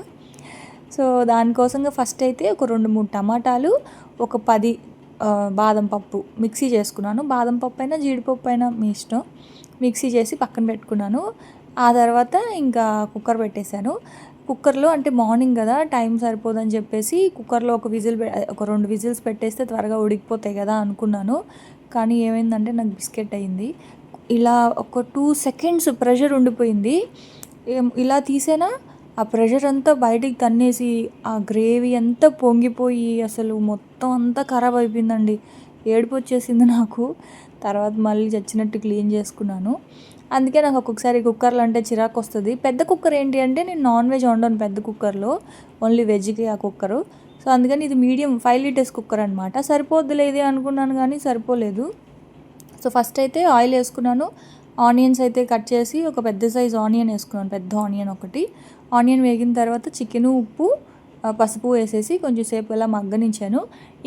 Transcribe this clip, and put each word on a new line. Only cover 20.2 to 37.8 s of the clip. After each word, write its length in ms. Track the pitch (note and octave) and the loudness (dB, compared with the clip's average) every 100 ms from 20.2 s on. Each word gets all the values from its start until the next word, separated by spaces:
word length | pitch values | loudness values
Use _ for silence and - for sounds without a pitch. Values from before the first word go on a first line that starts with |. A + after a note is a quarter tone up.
| - A3+ G#3+ | -4 -6 -4
కదా 200 | G3+ G3+ | -4 -2
అనుకున్నాను. 680 | G#3+ G#3 G3+ G#3+ G3+ G3 C#4 G4+ - - - - | -2 -2 -2 -2 -2 -2 -4 -6 -16 -20 -20 -8
కానీ 240 | A#3+ A3+ A#3 | -2 0 2
ఏమైందంటే 540 | A3+ A3+ A3+ A3+ G#3+ | 0 0 0 0 -2
నాకు 160 | A#3 A3 | -2 -4
బిస్కెట్ 460 | F#3+ - - G#3 | -6 -10 -8 -8
అయింది. 400 | G3+ G3 F#3 A3 F4 - - - - - | -6 -6 -6 -6 -10 -18 -20 -20 -14 -2
ఇలా 440 | A#3 A#3 A#3+ A#3+ - | 2 4 4 2 0
ఒక 220 | - B3 | -4 -6
టూ 340 | A#3+ - C#4+ | -4 -2 0
సెకండ్స్ 540 | D4 C#4 B3 E4 E4+ D#4+ A#3+ | 0 -2 -2 0 0 0 0
ప్రెషర్ 320 | B3 B3 C#4+ | 2 4 4
ఉండిపోయింది. 760 | C4+ B3+ A3+ A#3 G#3+ G3+ D#4+ A#4+ - - - - - - | 4 2 2 0 2 2 0 -2 -8 -20 -20 -20 -14 -6
ఏం, 220 | B3+ B3 A#3+ | -2 -2 0
ఇలా 220 | B3+ C#4 | 0 2
తీసేనా 520 | C#4 C#4 C4+ D#4 F4+ C5 - - - - | 0 0 0 0 0 -4 -10 -20 -12 -6
ఆ 40 | |
ప్రెషర్ 420 | A3 A3+ A3+ C4 | -2 2 2 2
అంతా 280 | C#4 C#4 C4+ | 2 2 2
బయటికి 420 | C#4+ A#3+ A#3 C4+ | 4 4 2 0
తన్నేసి 760 | B3 A#3+ A3+ B3 B3 B3 A#3 A3+ - - | 0 2 4 4 2 -2 -2 -4 -8 -6
ఆ 140 | A3 G#3 | -4 -2
గ్రేవీ 440 | A3 A3+ A#3+ B3 | 0 2 2 2
అంతా 340 | B3 A#3 A#3+ D#4 | 2 0 6 4
పొంగిపోయి 920 | - B3 A#3 A#3+ A#3+ B3 A#3+ A#3 A3+ | 6 2 2 2 0 -2 -2 -2 -2
అసలు 360 | A3 A3 A3 G#3+ | -4 -6 -6 -2
మొత్తం 520 | G#3+ G#3 - - B3+ | -4 -4 -10 -8 -4
అంతా 320 | B3+ A#3+ A#3+ | -2 -2 -2
ఖరాబ్ 320 | C#4 C4 B3 | -2 -2 0
అయిపోయిందండి. 640 | A#3+ A#3+ A3 A3+ A3 G#3+ G#3+ - - - - - | 2 0 0 0 0 0 0 -6 -20 -20 -8 -2
ఏడుపు 280 | A3 A#3 | 0 0
వచ్చేసింది 500 | C4+ B3+ B3+ B3 A#3 | -2 -2 -4 0 4
నాకు. 500 | A#3+ A#3 A3 A3+ B3 D#4+ - - - - | 4 4 0 -2 -6 -6 -16 -20 -20 -10
తర్వాత 280 | G#3+ G3+ | -4 -2